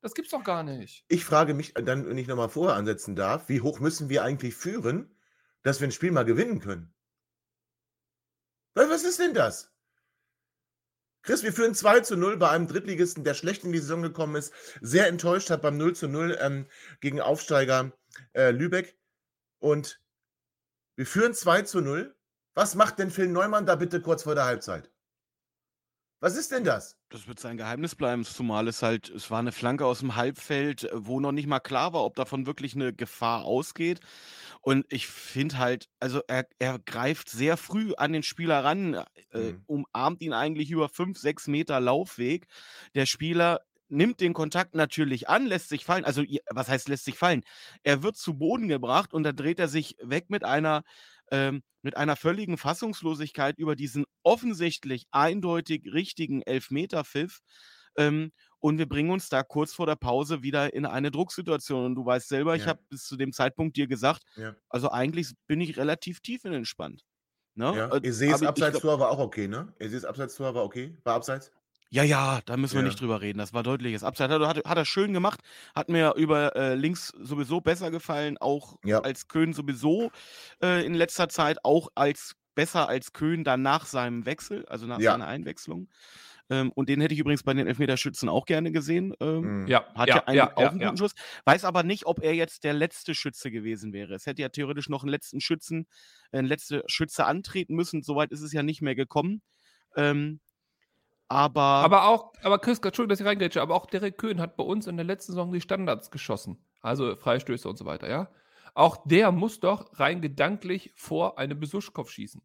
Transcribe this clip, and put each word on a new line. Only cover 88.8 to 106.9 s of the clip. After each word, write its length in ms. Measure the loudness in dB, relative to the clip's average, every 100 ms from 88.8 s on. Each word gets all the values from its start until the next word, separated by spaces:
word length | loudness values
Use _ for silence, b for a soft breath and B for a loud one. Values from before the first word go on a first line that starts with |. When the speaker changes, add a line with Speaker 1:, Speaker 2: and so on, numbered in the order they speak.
| 0 0 0 -2
Speaker 3:
Ähm, 420 | -2 0 -2 -4
Speaker 2:
Mhm. 40 | 4
Speaker 1:
Ja, 180 | 4 4 0
Speaker 3:
hat 140 | 6
Speaker 1:
ja, 60 | 6
Speaker 3:
ja 120 | 6
einen, 100 | 6
Speaker 1:
ja, 200 | 6 6
Speaker 3:
auch 40 |
Speaker 1:
ja, 60 | 4
Speaker 3:
einen 100 | 4
Speaker 1:
ja. 60 | -2
Speaker 3:
guten 100 | 0
Schuss. 160 | -2 -4 B B 6
Weiß 180 | 6
aber 200 | 6 2
nicht, 220 | 2 0 0
ob 160 | 0
er 140 | 2 2
jetzt 300 | 0 -2 -2
der 80 |
letzte 420 | 0 0 -2 -8 -6
Schütze 340 | -6 -6 -8
gewesen 440 | -6 -6 -6 -6
wäre. 200 | -8 -8
Es 120 | -8 -8
hätte 160 | -6
ja 80 | -6
theoretisch 400 | -4 -6 -6 -4
noch 140 | -4
einen 80 | -2
letzten 280 | -4 -4 -8
Schützen, 480 | -2 -4 -2 -6 -6 b b b b
äh, 80 | -2
ein 60 | 0
letzter 360 | -2 -4 -6 -4
Schütze 380 | -2 -2 2 2
antreten 500 | 2 -2 -6 -2 -2
müssen. 260 | -2 -4
Soweit 280 | -2 0 0
ist 80 | -2
es 100 | -6
ja 100 | -2
nicht 200 | -2 -2
mehr 140 | -2 -2
gekommen. 460 | 0 0 0 -4 _ _ _ _ _ 0
Ähm, 460 | 2 2 -2 -6 _ _ _ _ _ _ _ _ _
aber 540 | 4 4 6 6 8
Speaker 1:
Aber 220 | 8 8 8
auch, 260 | 6 2 -4
aber 160 | 2 4
Chris, 220 | 4 0
Entschuldigung, 300 | 0 -2 0
dass 100 | 2
ich 60 | 2
reingrätsche, 360 | 2 0 0
aber 140 | 2 0
auch 100 | 0
Derek 320 | -4 -4 -4
Köhn 220 | -4 -2
hat 160 | -4 -4
bei 80 |
uns 240 | -2 -2 -4
in 80 | -6
der 100 | -4
letzten 280 | -6 -6
Saison 180 | -6 -2
die 80 | -4
Standards 500 | -2 -2 0 -2 -4
geschossen. 560 | -12 -6 -6 -6 -14 _ _
Also 360 | -4